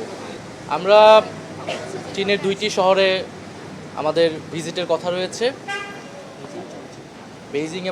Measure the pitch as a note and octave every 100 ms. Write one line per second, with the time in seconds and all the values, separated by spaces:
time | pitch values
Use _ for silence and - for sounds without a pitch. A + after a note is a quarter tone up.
0 | A2 - - - - - - D3+ F#3 G#3
1 | G#3+ A3 A3 - - - - - - -
2 | - - G3 G3+ F#3+ G3 G#3 G3+ F#3 F#3+
3 | F#3+ F#3 - - - - - - - -
4 | D3 D#3 E3 D#3 - D#3+ D#3+ F3+ E3+ D#3+
5 | F3 F3+ F#3 - A#3+ C#4 - G4+ G4+ G4+
6 | - - F#4+ - G4+ F#4 F#4 - - -
7 | - - - - - C#3 D#3+ F3 F#3